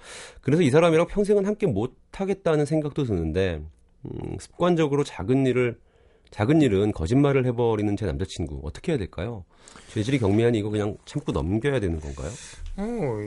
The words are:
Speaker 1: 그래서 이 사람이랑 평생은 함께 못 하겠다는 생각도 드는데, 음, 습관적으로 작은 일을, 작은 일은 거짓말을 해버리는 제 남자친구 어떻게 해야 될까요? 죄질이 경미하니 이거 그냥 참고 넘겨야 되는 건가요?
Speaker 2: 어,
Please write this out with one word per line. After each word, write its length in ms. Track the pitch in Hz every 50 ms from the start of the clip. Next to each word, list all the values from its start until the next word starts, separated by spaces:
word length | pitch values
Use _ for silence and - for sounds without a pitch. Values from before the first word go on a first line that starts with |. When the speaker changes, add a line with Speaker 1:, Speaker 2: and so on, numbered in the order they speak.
| - - - - - - - -
Speaker 1:
그래서 200 | - 127 139 175
이 80 | 180 123
사람이랑 380 | 123 160 170 170 160 160 170
평생은 400 | 170 - 196 208 185 208 202 190
함께 180 | 208 214 - 214
못 300 | 175 101 95 113 - - _ _ _
하겠다는 540 | - - 196 190 196 190 - 170 156 151 147
생각도 380 | 139 160 156 147 147 - 151 143
드는데, 580 | 113 101 85 80 80 78 92 95 92 85 76 76 80 - _ _ _ _ _ -
음, 320 | - - - - - - -
습관적으로 640 | - - _ - 170 175 175 160 160 139 143 143 143
작은 440 | - - - 92 101 127 139 135
일을, 320 | 131 120 127 123 120 113 - _ _ _ _ _ _ _ _ _ _
작은 320 | - - 107 120 156 165
일은 300 | 147 123 98 95 104 104
거짓말을 560 | - - 80 85 117 139 143 139 135 135 123
해버리는 500 | 127 120 117 120 117 110 107 104 104 101
제 80 | 98 110
남자친구 540 | 90 71 71 92 - - - 87 - 73 69 69
어떻게 280 | 78 - - - 180
해야 80 | 160 123
될까요? 440 | 92 - - - 87 117 117 98 87 - _ _ - - - - -
죄질이 320 | - - 110 101 123 139 131
경미하니 400 | 107 98 101 110 117 120 120 107
이거 100 | 101 107
그냥 280 | 107 107 101 104 98 - -
참고 260 | - - 147 - -
넘겨야 480 | 110 82 73 85 101 113 - 143 139 123
되는 200 | 101 87 82 78
건가요? 300 | 76 71 67 67 67 87 117 - - - - - - - -
Speaker 2:
어, 440 | 196 202 226 240 226 165 131 110 104 104